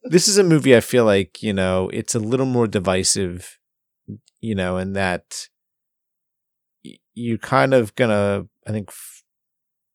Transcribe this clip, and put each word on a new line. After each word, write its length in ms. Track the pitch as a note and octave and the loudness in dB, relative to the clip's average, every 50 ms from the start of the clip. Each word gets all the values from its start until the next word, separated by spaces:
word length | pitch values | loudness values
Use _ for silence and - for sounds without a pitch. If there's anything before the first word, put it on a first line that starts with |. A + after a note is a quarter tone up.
| - | -6
this 240 | - D3+ F3+ - G#3+ | 2 2 2 2 4
is 100 | G3 G3+ | 2 4
a 60 | G3 | 4
movie 320 | E3+ D#3+ D3+ B2+ C3+ B2 | 4 4 4 6 6 6
I 40 | A2+ | 6
feel 240 | - - - B2 A#2 | 6 4 2 2 4
like, 380 | G#2+ G2 G2 F#2+ - _ - | 4 2 2 0 -4 _ -10
you 100 | - A2 | -6 -4
know, 360 | G2 F#2+ F#2 F#2 F#2 F#2 F#2 F#2+ | -2 -2 0 0 0 -2 -2 -4
it's 220 | - A2+ A2 - - | -6 -8 -6 -4 -4
a 40 | A#2 | -4
little 260 | G#2+ A2 B2+ B2+ C3+ | -2 -2 -2 -2 -2
more 200 | C3 B2 A#2+ A#2 G#2+ | 0 0 0 0 0
divisive 920 | F#2+ G#2+ F2 F#2+ F#2 F#2+ F#2 - - G2+ G2 F2+ F2 F2+ - - - _ _ _ _ _ _ _ _ _ _ - G#2 G#2 _ _ _ - | 0 -2 0 0 0 0 0 -2 -2 -2 -4 -6 -8 -10 -14 -18 -20 _ _ _ _ _ _ _ _ _ _ -20 -20 -20 _ _ _ -10
you 140 | - A2+ G#2+ | -6 -4 -2
know, 220 | F#2+ F#2 F2+ F#2 | -2 -2 -2 -2
and 180 | F#2 F#2 F#2+ F#2+ | -4 -4 -4 -4
that 520 | G2 G2 F#2 F2+ E2+ _ - - - - - _ _ _ _ _ _ _ _ _ _ _ _ _ _ _ _ _ _ _ _ _ _ _ _ _ _ - | -2 -2 -2 -4 -4 _ -12 -16 -16 -16 -16 _ _ _ _ _ _ _ _ _ _ _ _ _ _ _ _ _ _ _ _ _ _ _ _ _ _ -20
y-, 120 | - - _ _ _ - | -20 -20 _ _ _ -14
you 240 | A2+ A#2+ A#2 A2+ G#2+ | -8 -6 -6 -6 -6
kind 360 | - - C3 C3+ C3+ C3+ C3+ | -4 0 0 2 2 4 2
of 200 | B2+ A2+ G2+ - | 2 2 0 -2
gonna, 520 | - B2+ A2+ G#2+ G#2 G2+ G2+ G2+ G#2 - - _ _ - | -2 0 2 2 0 0 0 -2 -4 -6 -10 _ _ -12
I 40 | - | -8
think, 160 | G#2+ G#2+ F#2+ - | -8 -8 -8 -10
f-, 320 | - - - - - - _ _ _ _ _ _ _ _ _ _ _ _ _ _ _ | -18 -20 -20 -20 -20 -20 _ _ _ _ _ _ _ _ _ _ _ _ _ _ _